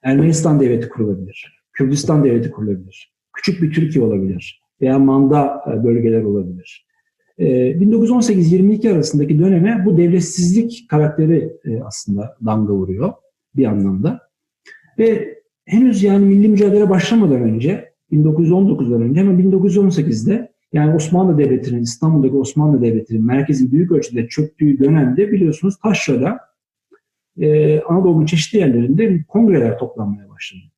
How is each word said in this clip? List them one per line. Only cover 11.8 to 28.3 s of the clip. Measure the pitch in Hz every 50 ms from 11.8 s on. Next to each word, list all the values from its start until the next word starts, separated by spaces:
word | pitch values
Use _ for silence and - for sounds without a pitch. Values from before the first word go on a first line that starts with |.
aslında | - 107 - - - - 101 101 107 123 - _ 113
damga | 110 110 110 107 104 101
vuruyor | 98 92 90 92 101 143 202 262 _ _ _ _ _ _ _ _
bir | - -
anlamda. | - 104 101 - - 95 92 104 170 247 - _ _ _ _ _ _ _ _ _ - - - _ _ _ -
Ve | 220 226 220 - - 320 - - _ _ _ _ _
henüz | - - 226 262 254 214 190 196
yani | 202 196 202 196
milli | 196 196 202 208
mücadele | 214 208 196 208 202 196 208 208 185
başlamadan | 190 175 - - 233 226 208 156 135 120
önce, | 120 113 110 113 123 156 202 - - - _ _ _ _
bin | - 151 151
dokuz | 156 151 160 170
yüz | 156
on | 180 185 196 196
dokuzdan | - 131 135 120 120 117
önce, | 117 120 139 175
hemen | 196 202 185 180
bin | 185 190
dokuz | 190 190 180 202 175
yüz | 202 196
on | 190
sekizde | 170 165 147 - 113 110 113 - - 247 - - _ _ _ _ -
yani | 151 151 151 160
Osmanlı | 165 151 - 180 180 190 185 156
Devleti'nin, | 147 143 131 127 120 - 120 120 120
İstanbul'daki | 117 117 - - 156 160 165 147 131 135 135
Osmanlı | 139 135 135 - 151 151 151 147 123
Devleti'nin | 120 117 113 110 110 _ 113 110 110
merkezin | 120 127 139 147 151 143 131 131 123
büyük | 123 160 180 180
ölçüde | 175 143 - - 120 120 117
çöktüğü | 120 - 151 151 151 _ _ 151 147 135 127
dönemde | 135 143 160 156 135 123 127 160 208 208
biliyorsunuz | 214 190 175 156 147 - 170 202 196 _ -
Taşra'da, | 220 196 - - - 135 123 131 175 240 254 - _ _ _ _ _ _ _ _ _ _ _ _ _ _ _ _ _ _ 170
e, | 165 151 151 151 151 151 151 156
Anadolu'nun | - - 165 190 185 180 165 156 156
çeşitli | 156